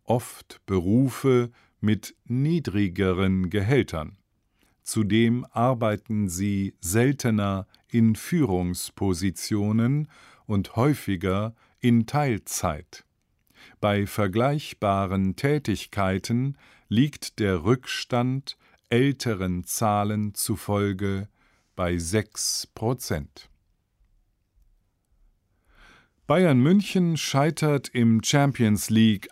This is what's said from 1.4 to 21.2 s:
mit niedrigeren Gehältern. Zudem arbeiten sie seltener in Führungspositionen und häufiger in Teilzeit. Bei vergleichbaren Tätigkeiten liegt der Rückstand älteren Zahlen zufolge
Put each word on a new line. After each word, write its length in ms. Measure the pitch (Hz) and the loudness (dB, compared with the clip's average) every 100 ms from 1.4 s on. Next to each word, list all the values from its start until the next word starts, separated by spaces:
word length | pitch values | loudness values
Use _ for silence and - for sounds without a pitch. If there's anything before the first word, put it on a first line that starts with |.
| 120 - _ _ | 0 -6 _ _
mit 360 | 104 104 - - - | 0 0 -4 -16 -6
niedrigeren 1200 | 123 147 170 - 98 101 90 95 90 95 95 90 | -2 0 0 -2 0 0 0 0 2 2 0 0
Gehältern. 680 | 101 98 135 - 80 78 - _ _ _ _ _ _ | -2 0 0 0 -4 -8 -14 _ _ _ _ _ _
Zudem 640 | - 110 98 110 113 123 - | -6 -2 2 4 4 2 -4
arbeiten 760 | 120 123 120 113 104 - 107 101 | -2 0 0 -2 -2 -4 -2 -2
sie 480 | 87 101 101 95 - | -2 -2 -2 -2 -6
seltener 840 | 87 110 131 143 123 104 101 98 98 _ _ | -2 2 2 0 0 0 0 -2 -8 _ _
in 280 | 120 113 107 | 2 4 2
Führungspositionen 1900 | - 175 123 90 90 87 - - 98 85 95 - - 107 104 110 117 147 151 _ - - - | 0 0 2 0 -2 -4 -10 -4 -2 0 -2 -4 -4 -2 0 0 0 0 -4 _ -20 -18 -4
und 300 | 101 90 - | -4 -2 0
häufiger 800 | 139 143 - 95 95 95 110 - _ _ | 0 0 -4 -2 -2 -2 -4 -10 _ _
in 260 | 120 117 113 | 2 2 2
Teilzeit. 1000 | 143 139 104 - - 92 76 - - _ _ _ _ _ _ - _ | 0 0 -2 -6 -4 -4 -4 -10 -20 _ _ _ _ _ _ -20 _
Bei 260 | 104 101 101 | 0 0 0
vergleichbaren 1300 | - 101 107 131 151 - - 104 98 95 95 95 - | -2 -2 0 0 -2 -6 -4 0 0 0 0 0 0
Tätigkeiten 1200 | 143 151 127 95 - - 95 95 - 120 135 139 _ _ - | -2 -2 -2 -4 -4 -2 0 -2 -2 -2 -2 -6 _ _ -2
liegt 500 | 104 151 - - - | 0 0 -2 -12 -4
der 240 | 104 90 | -2 0
Rückstand 920 | 87 131 - - - 123 127 135 - - _ _ - | 0 0 -2 -10 -4 -2 -2 -4 -8 -16 _ _ -2
älteren 720 | 120 139 135 120 98 92 90 | 0 2 0 -4 -2 -2 -4
Zahlen 720 | - - 110 104 104 107 104 | -6 -2 0 0 0 -2 -4
zufolge 960 | - - 107 - 101 101 95 101 98 | -4 -6 -4 -2 0 0 -2 -4 -4